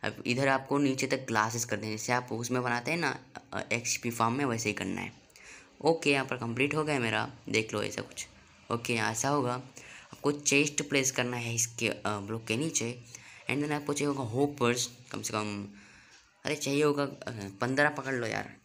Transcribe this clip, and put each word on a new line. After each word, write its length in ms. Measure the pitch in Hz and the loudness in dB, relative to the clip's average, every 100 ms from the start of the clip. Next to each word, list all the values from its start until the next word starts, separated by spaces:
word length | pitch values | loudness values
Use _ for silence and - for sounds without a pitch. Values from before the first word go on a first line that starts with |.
अब 200 | 104 110 - | -2 -2 0
इधर 200 | 123 135 | 2 4
आपको 300 | 135 131 143 | 4 2 2
नीचे 300 | 143 131 135 | 4 2 2
तक 100 | 135 | 0
ग्लासेस 480 | - 113 110 117 - | 2 2 2 0 -2
कर 120 | 104 | -4
देंगे, 200 | 107 107 | -4 -6
जैसे 160 | - | 0
आप 160 | 123 123 | 0 0
उसमें 320 | 113 120 127 | -6 -2 -2
बनाते 280 | 123 120 120 | 0 -2 0
हैं 60 | 165 | 0
ना, 260 | 151 123 - - - | 0 -4 -10 -18 -8
अ, 60 | 101 - | -8 -2
एक्सपी 400 | 113 117 - 120 | -2 -2 -2 -2
फार्म 220 | 120 117 | 2 2
में, 120 | 123 143 | 2 0
वैसे 240 | 117 110 | 0 -2
ही 40 | |
करना 280 | 95 95 92 | -2 -2 -4
है। 120 | 92 - - - - - - - | -6 -12 -20 -20 -20 -20 -20 -2
ओके, 300 | 147 165 151 | 2 2 4
यहाँ 140 | 139 131 | 2 2
पर 120 | 127 | -2
कंप्लीट 380 | 117 117 143 147 | -4 0 0 2
हो 80 | |
गया 160 | 156 143 | 0 2
मेरा, 340 | 117 107 107 - - | 2 0 -2 -6 0
देख 240 | 110 107 | 0 2
लो 100 | 107 | -2
ऐसा 180 | 104 101 | -2 -4
कुछ। 260 | 107 - - - - - - | -8 -10 -12 -14 -20 -20 -6
ओके, 220 | 120 117 | -4 0
यहाँ 180 | 120 110 | 0 0
ऐसा 180 | 110 135 | 0 0
होगा, 240 | 147 123 123 127 - - - - | 2 0 -2 -8 -18 -18 -20 -20
आपको 180 | - 143 | -4 -2
चेस्ट 580 | 147 147 143 143 143 147 | 0 4 4 4 0 0
प्लेस 220 | 139 127 | 2 2
करना 260 | - 123 123 | 0 -2 -2
है 180 | 117 117 | -4 -2
इसके, 340 | - - 113 | -2 0 -2
अ, 120 | - 95 | 0 -2
ब्लॉक 400 | 104 98 113 113 | -4 -4 -6 -2
के 120 | 110 | 0
नीचे। 460 | 160 156 113 123 120 - - - - | 0 -2 -4 -6 -14 -20 -18 -20 -4
And 100 | 131 | -2
then 120 | 147 | 0
आपको 220 | 147 147 | -2 0
चाहिए 200 | 143 143 | 0 0
होगा 160 | 143 120 | 0 -2
होपर्स, 600 | 113 143 147 120 123 - - - | 2 2 4 2 2 -2 -6 -12
कम 100 | 107 | -8
से 120 | 107 | -4
कम, 340 | 110 104 104 101 - - - - - _ _ - | -2 -2 -4 -8 -12 -20 -20 -20 -20 _ _ -4
अरे 100 | 151 | -4
चाहिए 280 | 143 139 | 0 4
होगा, 200 | 151 143 | 4 4
अ, 280 | 143 - - 117 98 98 | 0 -4 -8 -8 -8 -2
पन्द्रह 280 | 123 135 147 | 0 4 4
पकड़ 240 | 147 131 | 4 -4
लो 140 | 131 117 | -2 -2
यार 320 | 107 104 110 | -2 -4 -12